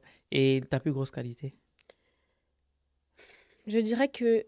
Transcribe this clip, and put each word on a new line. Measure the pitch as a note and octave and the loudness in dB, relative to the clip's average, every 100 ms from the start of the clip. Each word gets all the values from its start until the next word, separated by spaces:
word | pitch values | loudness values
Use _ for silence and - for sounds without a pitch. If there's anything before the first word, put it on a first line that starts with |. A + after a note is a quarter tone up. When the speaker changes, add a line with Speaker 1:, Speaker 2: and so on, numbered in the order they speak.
| - _ _ | -12 _ _
Speaker 1:
Et | C#3 C3+ C3+ B2+ | 2 2 2 -2
ta | C3+ | -4
plus | D#3+ | -2
grosse | C3+ C3+ | -4 -6
qualité ? | - B2 A#2 C3+ - _ _ _ _ _ _ _ _ _ _ _ _ _ _ _ _ - - _ _ G#3+ | -8 -12 -12 -14 -16 _ _ _ _ _ _ _ _ _ _ _ _ _ _ _ _ -20 -20 _ _ -4
Speaker 2:
Je | A3 | -2
dirais | G#3+ A#3+ C#4 | 0 0 0
que | - A#3 A3+ | 0 2 2